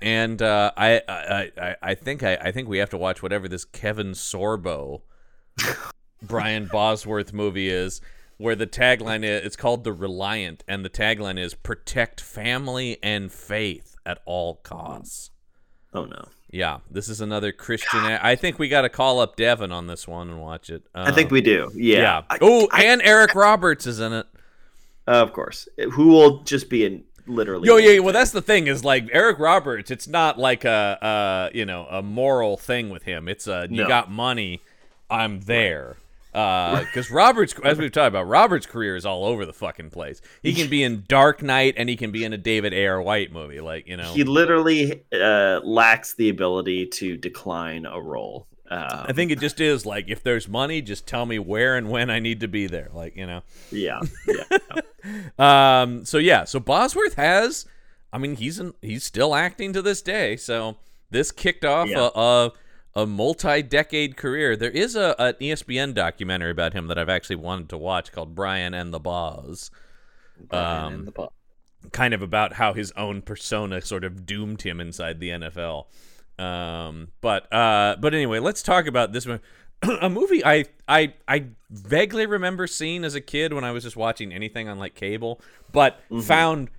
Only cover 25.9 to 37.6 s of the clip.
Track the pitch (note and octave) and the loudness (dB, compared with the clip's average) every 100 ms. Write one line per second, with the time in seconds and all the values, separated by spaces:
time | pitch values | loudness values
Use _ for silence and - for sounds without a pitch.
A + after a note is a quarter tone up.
25.9 | C3 D#3+ D#3+ D3 C#3 - C#3 C#3 A#2+ G#2 | 6 10 12 12 10 -2 -4 0 2 2
26.9 | F#2 - - - A#2+ G2+ F#2 F#3+ A3+ A3 | 0 -14 -20 -6 -2 0 2 8 10 10
27.9 | G3+ F#3 G#3 B3 G#3 - G#3 D3+ C3+ C3 | 10 8 4 4 2 2 2 4 0 2
28.9 | C3 A#2 C#3 A3+ D#3 D#3 F#3 C#3 A2+ G2+ | 2 4 4 4 4 4 4 2 -6 -6
29.9 | B2+ - E3+ D#3+ A#2+ B2+ B2 B2 A2 G#2 | -10 -4 0 2 2 2 2 2 2 2
30.9 | G2 G#2+ G#2+ G2+ F#2+ F#2 - G#2 F2+ D#2 | -2 -2 0 0 0 -2 -4 -6 -6 -8
31.9 | F#2+ G2+ A2 C3+ C3 A2 G2 - B2 A2 | -8 -6 -2 0 2 0 -2 -4 -6 -6
32.9 | F#2 - F2 E2 G2+ - F#2 F2+ A2+ G2+ | -10 -8 -8 -8 -10 -6 -6 -4 -2 2
33.9 | A#2+ G2 G#2 B2 A#2+ G2 F2 - _ - | 2 2 -4 -4 -4 -6 -8 -14 _ -20
34.9 | _ - A2+ A2+ G2+ F#2+ A#2 G#2+ D#2 B1+ | _ -6 -4 -4 -6 -2 2 2 -2 -10
35.9 | B1 - - - - G#2 F#2 F2 F2 - | -18 -20 -20 -10 -2 0 0 0 -2 -2
36.9 | B2 B2 D3 A3 A#3 F3 - | -6 -2 4 6 6 2 0